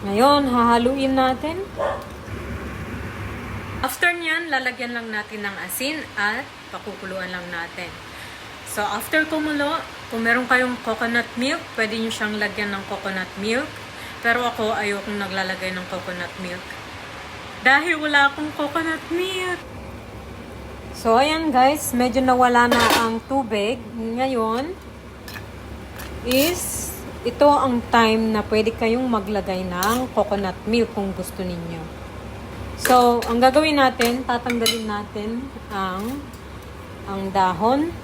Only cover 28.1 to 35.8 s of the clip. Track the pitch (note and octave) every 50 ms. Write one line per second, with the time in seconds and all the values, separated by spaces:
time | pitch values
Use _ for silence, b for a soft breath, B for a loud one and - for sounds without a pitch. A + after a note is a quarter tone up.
28.1 | A3 A3+ A3+ A3 A3 G#3+ G#3 - A3 G#3+ G#3+ A3 A3+ - A#3+ A3 A3+ B3 C4 B3+
29.1 | A#3 G#3+ G3 G3+ G#3+ G3 F3+ G3 F#3 F#3 F#3 F#3 F3 F3+ F#3 G#3 A#3 B3 C4 B3
30.1 | - A3 G3 G#3 G#3 G3+ G3 F3+ F3+ - - G#3+ A3+ A#3+ A3+ - - G#3 G3+ F#3+
31.1 | F#3 F3+ F3 - - - F#3 F3+ F3 E3+ E3+ E3 E3+ E3 D#3+ D#3+ - - - -
32.1 | - - - - - - - - - - - - - - - - B3+ B3 A#3+ A#3+
33.1 | A#3+ A#3 - - A#3 A#3+ B3 C4 B3+ D4 D#4 D#4 D4 C#4+ C4+ C4 B3 - A#3+ A#3
34.1 | A#3+ C4 B3+ - A#3+ A#3+ - B3 A#3+ A#3 A3+ A3 A3+ A3+ A3 G#3+ G#3 G#3 G#3 -
35.1 | - G#3+ G#3 A3 A#3 A#3+ C4+ C4+ - A3+ - - - G3